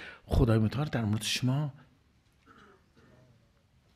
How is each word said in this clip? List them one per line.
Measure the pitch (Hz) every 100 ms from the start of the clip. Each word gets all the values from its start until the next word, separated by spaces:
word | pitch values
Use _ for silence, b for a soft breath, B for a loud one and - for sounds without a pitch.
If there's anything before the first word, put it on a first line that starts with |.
| B B B
خدای | - 117 110
متعال | 107 113 151
در | 127
مورد | 107 110
شما | - - 127 135 147 - - _ _ _ _ _ _ B B B _ _ - - - _ _ _ _ _ _